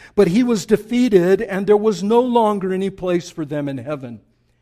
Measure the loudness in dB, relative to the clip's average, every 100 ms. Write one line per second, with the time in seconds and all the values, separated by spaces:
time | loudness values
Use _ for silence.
0 | -4 0 2 2 2 0 0 -2 0 0
1 | 4 4 4 2 0 -4 2 2 2 -2
2 | 0 2 2 2 2 0 -4 -4 -4 -6
3 | -4 -4 -4 -10 -8 -6 -6 -8 -8 -10
4 | -10 -16 _ _ _ _